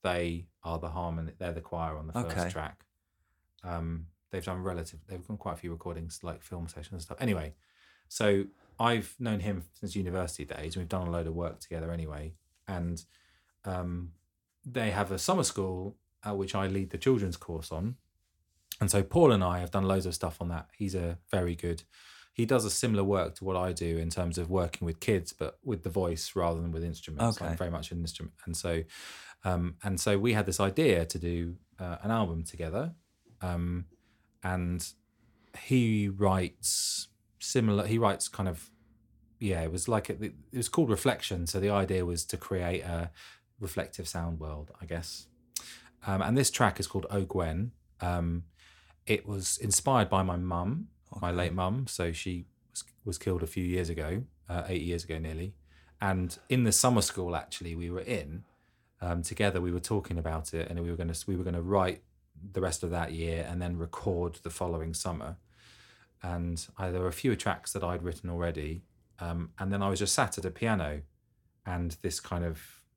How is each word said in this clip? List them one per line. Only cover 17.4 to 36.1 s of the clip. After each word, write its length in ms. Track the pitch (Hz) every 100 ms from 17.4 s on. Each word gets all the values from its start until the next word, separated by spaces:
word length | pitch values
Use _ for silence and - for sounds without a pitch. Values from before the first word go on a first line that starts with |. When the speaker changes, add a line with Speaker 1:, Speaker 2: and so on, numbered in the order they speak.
| - 82 80
Speaker 1:
on. 240 | 80 101 127 _ _ _ _ _ _ _ -
And 100 | 98
so 140 | 101
Paul 280 | 92 170 160
and 120 | 110
I 160 | 92 90
have 100 | 90
done 120 | 98 95
loads 200 | 95 90
of 80 | 85
stuff 260 | 87 -
on 80 | 87
that. 200 | 82 - _
He's 200 | 101 90
a 240 | 85 85 _
very 260 | 98 90 85
good, 280 | 87 82 - - - - -
he 120 | - 113
does 200 | 127 107
a 40 |
similar 320 | 92 123 107
work 320 | 98 98 87 -
to 80 | 95
what 100 | 92
I 160 | 92
do 240 | 85 85 82
in 120 | 82
terms 280 | 82 87 85
of 120 | 82
working 360 | 92 87 - 85
with 140 | 82
kids, 340 | - 101 82
but 260 | - 76 -
with 200 | 147 101
the 60 | 90
voice 460 | 87 90 82 - 98
rather 240 | 85 82
than 100 | 85
with 120 | 82
instruments. 540 | 85 82 - 76 117 107
Speaker 2:
Okay. 100 | 85
Speaker 1:
I'm 60 | 82
very 120 | 90
much 200 | 82 80
an 80 | 85
instrument. 340 | 82 - 82 - -
And 100 | 82
so, 260 | 90 82 80 - - - - -
um, 320 | 98 90 87 82
and 160 | 101 90
so 180 | - 101
we 140 | 113
had 120 | 107 98
this 140 | -
idea 460 | 98 98 160 90 82
to 140 | 87
do, 380 | 85 87 85 87 _ -
uh, 180 | 90 85
an 80 | 104
album 320 | 113 101 82
together. 500 | 82 - 82 90 160 170 _ _ _ -
Um, 440 | 90 87 87 90 87 _ _ _ _ _
and 440 | 92 92 87 87 - - _ _ _ _ _ -
he 480 | - 131 117 110
writes 1000 | 101